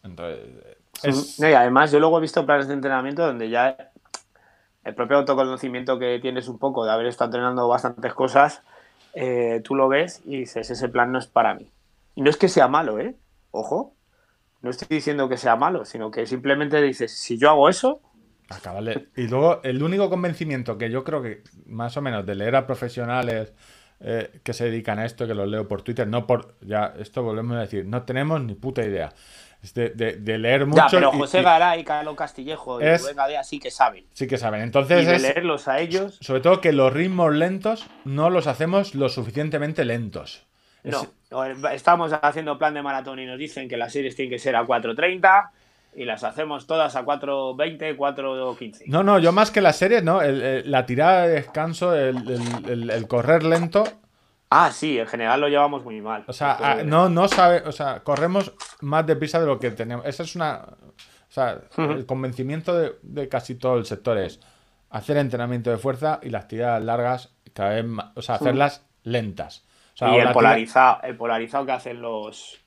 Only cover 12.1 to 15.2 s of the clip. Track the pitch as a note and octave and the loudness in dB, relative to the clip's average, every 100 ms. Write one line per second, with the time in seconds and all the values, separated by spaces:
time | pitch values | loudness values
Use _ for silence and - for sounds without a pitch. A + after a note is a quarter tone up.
12.1 | - C#3+ D3+ F#3 F3+ B2+ D3 D3 G#2+ F#3+ | 0 0 4 2 4 4 4 0 -4 -6
13.1 | C4 _ _ _ - G#2+ F3 C#4 _ _ | -10 _ _ _ -8 -4 -4 -6 _ _
14.1 | _ _ _ _ _ B2 B2+ - D#3 D3 | _ _ _ _ _ -10 -10 -6 -4 -2
15.1 | D3 | -2